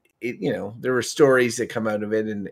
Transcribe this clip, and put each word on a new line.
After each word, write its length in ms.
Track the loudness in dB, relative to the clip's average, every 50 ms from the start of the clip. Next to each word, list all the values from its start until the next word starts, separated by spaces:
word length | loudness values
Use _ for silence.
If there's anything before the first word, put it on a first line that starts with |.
| _ _ _ _
it, 160 | -8 -8 -8 -4
you 120 | -4 -4 -4
know, 240 | -4 -6 -10 -12 -8
there 120 | -4 -2 0
were 100 | 0 -2
stories 540 | -2 4 4 6 6 8 6 4 2 0
that 120 | -2 -4 -4
come 180 | -4 -4 -2
out 160 | -2 -2 -2 -2
of 100 | -2 -2
it, 140 | -2 -2
and, 240 | -2 -4 -6 -8 -8